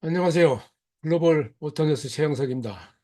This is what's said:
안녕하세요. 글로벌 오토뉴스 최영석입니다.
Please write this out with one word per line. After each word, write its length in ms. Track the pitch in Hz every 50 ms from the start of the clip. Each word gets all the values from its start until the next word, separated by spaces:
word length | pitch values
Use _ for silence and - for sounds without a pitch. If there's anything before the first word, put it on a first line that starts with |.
| - 160
안녕하세요. 540 | 165 180 180 180 160 170 170 160 131 110 - _ _ _ _ _ _ _ -
글로벌 500 | 156 165 170 160 165 160 156 139 110 _ _
오토뉴스 480 | - 151 147 - 156 156 151 127 - 131
최영석입니다. 880 | - - 151 151 147 123 139 131 127 127 120 113 101 98 - - _ _